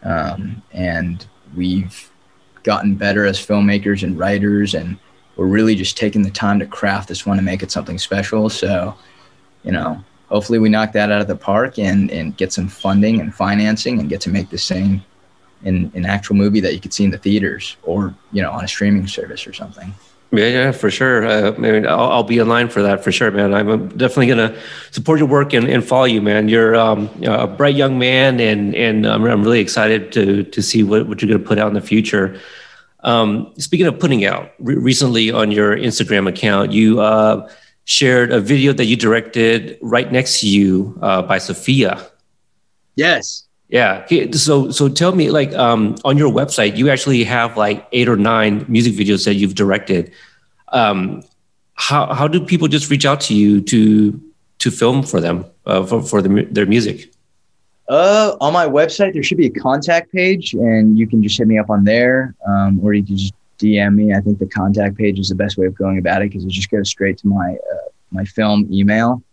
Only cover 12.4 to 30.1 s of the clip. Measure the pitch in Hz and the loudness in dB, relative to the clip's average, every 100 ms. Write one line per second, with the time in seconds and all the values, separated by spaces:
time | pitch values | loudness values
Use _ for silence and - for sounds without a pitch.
12.4 | 95 - 92 - 98 98 107 113 - - | -6 -4 -8 -6 0 2 2 0 -2 -4
13.4 | 95 101 107 110 - 123 73 90 - 95 | -2 0 0 -2 -2 -4 -4 -6 -4 -4
14.4 | 87 87 - 92 101 98 98 _ _ _ | -4 -8 -6 -2 0 -2 -4 _ _ _
15.4 | _ _ 98 92 87 90 90 101 101 101 | _ _ -4 -2 -2 -4 -4 -4 0 2
16.4 | 101 104 92 78 - - 101 - - 104 | 2 2 0 -4 -8 -2 -2 0 -2 0
17.4 | 92 57 - - - 87 95 90 _ 101 | -2 -6 -12 -12 -6 -4 -4 -8 _ -6
18.4 | 85 - 95 - 101 101 95 - - - | -4 -6 -8 -4 0 0 -2 -8 -10 -12
19.4 | - - - - 90 101 _ _ _ - | -14 -14 -16 -16 -18 -18 _ _ _ 2
20.4 | 110 123 131 131 107 - 131 120 110 107 | 2 2 0 0 -2 0 2 2 2 2
21.4 | 101 110 113 107 104 82 120 120 104 117 | 0 0 2 2 2 0 2 2 2 2
22.4 | 113 117 120 104 101 98 - 92 117 101 | 2 2 0 0 0 0 -2 0 0 2
23.4 | 101 101 104 110 - - 127 - 123 123 | 0 2 0 -2 -2 -2 -2 2 2 4
24.4 | 110 - - - - - 113 160 147 143 | 0 -2 -16 -18 -14 -10 0 2 4 2
25.4 | 139 131 120 131 107 127 131 113 104 104 | 2 0 2 0 2 2 2 2 2 2
26.4 | 107 113 113 113 113 107 104 - 117 110 | 2 4 4 4 4 0 -4 -6 -2 0
27.4 | 110 98 143 139 139 131 123 131 135 127 | -2 0 0 2 0 2 2 2 2 2
28.4 | 113 107 101 - 117 107 107 110 113 107 | 0 0 -2 0 0 0 0 0 0 2
29.4 | 104 117 98 - 107 110 95 | 2 2 2 0 0 0 -2